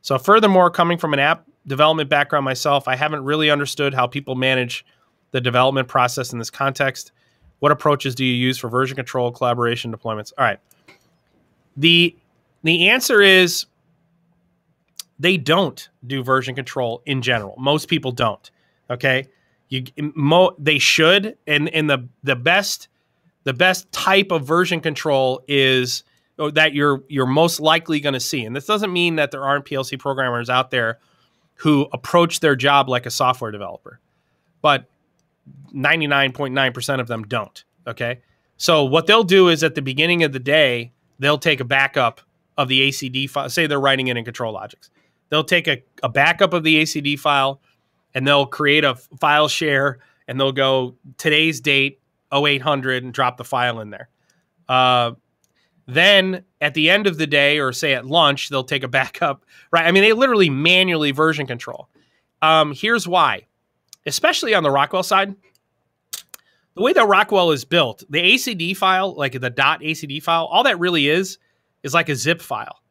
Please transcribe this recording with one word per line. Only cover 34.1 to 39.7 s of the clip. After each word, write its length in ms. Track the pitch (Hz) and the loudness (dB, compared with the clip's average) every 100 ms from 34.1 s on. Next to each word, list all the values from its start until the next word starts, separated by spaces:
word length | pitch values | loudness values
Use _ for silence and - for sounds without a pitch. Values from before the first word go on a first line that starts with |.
| _ _ _ _ _ | _ _ _ _ _
but 280 | 151 139 - _ _ _ _ _ - 139 - | 0 0 -4 _ _ _ _ _ -20 -20 -16
ninety-nine 580 | 139 139 160 147 139 135 | -4 0 0 2 0 0
point 220 | 123 139 | -2 -6
nine 180 | 131 131 | -2 -2
percent 300 | 123 117 135 | -2 -4 -4
of 60 | 117 | -4
them 160 | 117 | -8
don't, 420 | 104 117 101 - _ _ - | -6 -6 -8 -16 _ _ -16
okay? 360 | 117 120 123 _ _ _ _ | -8 -8 -8 _ _ _ _
So 280 | - 156 135 | 2 2 4
what 220 | 151 165 | 2 4
they'll 160 | 220 | 4
do 260 | 190 190 180 | 6 6 6
is 140 | 156 | 4
at 120 | 160 | 0